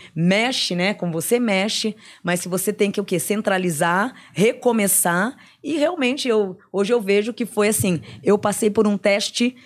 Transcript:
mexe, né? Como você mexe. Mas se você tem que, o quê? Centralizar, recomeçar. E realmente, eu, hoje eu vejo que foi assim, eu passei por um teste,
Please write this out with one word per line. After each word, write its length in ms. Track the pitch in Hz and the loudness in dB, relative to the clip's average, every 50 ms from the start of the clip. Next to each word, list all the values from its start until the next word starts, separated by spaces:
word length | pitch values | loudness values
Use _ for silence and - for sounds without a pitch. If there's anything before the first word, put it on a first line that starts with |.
| - - - | -12 -10 -4
mexe, 600 | 160 165 180 190 214 233 254 254 - - - 180 | 0 2 2 2 2 2 0 -2 -2 -4 -2 -2
né? 180 | 175 180 202 202 | 0 0 0 -2
Como 160 | - 180 175 | -2 -4 -4
você 280 | 160 165 160 - 233 247 | -4 -4 -2 0 0 0
mexe. 560 | 247 220 196 190 196 220 - - - 214 208 - - - - - | 2 0 0 0 0 -2 -2 -2 -4 -4 -6 -8 -14 -20 -18 -6
Mas 160 | - 175 180 180 | -2 -2 -2 -2
se 100 | - 180 | -2 -4
você 240 | 185 185 - 214 | -4 -2 -2 -2
tem 200 | 202 - 208 202 | 0 0 0 0
que, 80 | - 208 | 0 -2
o 40 | 196 | -4
quê? 140 | - - 165 | -2 -2 -2
Centralizar, 960 | - - 202 214 214 208 190 185 185 180 156 139 170 170 175 190 214 262 - - - - | -2 -2 -4 -2 0 0 0 0 0 -2 0 0 0 2 2 2 0 -2 -6 -12 -20 -8
recomeçar. 1040 | - 160 196 240 254 - - 247 226 220 202 190 - - - 180 170 180 202 247 - - - - _ _ - | -2 2 2 2 2 2 0 2 2 2 2 2 2 2 2 2 2 2 0 -2 -4 -10 -16 -20 _ _ -8
E 120 | 277 311 | -4 -2
realmente, 520 | 294 294 330 359 330 254 240 269 294 - 254 | 0 0 0 0 0 -2 -2 -2 -2 -2 0
eu, 280 | 220 214 202 190 180 - _ _ | 2 2 0 -2 -4 -12 _ _
hoje 200 | - 196 196 196 240 | -4 -2 0 0 0
eu 60 | 240 | 0
vejo 340 | 196 196 202 208 214 240 220 | 2 2 2 2 0 0 -4
que 100 | - 240 | -6 -6
foi 240 | - - 214 208 208 | -4 -2 0 0 2
assim, 320 | 208 - - 190 175 143 - - - - | 2 0 0 0 -2 -2 -4 -10 -16 -4
eu 160 | - 185 202 208 | 0 2 2 2
passei 320 | - 208 196 - 233 214 | 2 0 0 0 0 0
por 160 | 208 220 214 | 2 2 2
um 100 | 208 208 | 2 2
teste, 600 | 190 - 208 202 208 202 - - - 247 247 247 - - | 0 2 2 2 2 0 -2 -2 -2 -2 -2 -2 -6 -16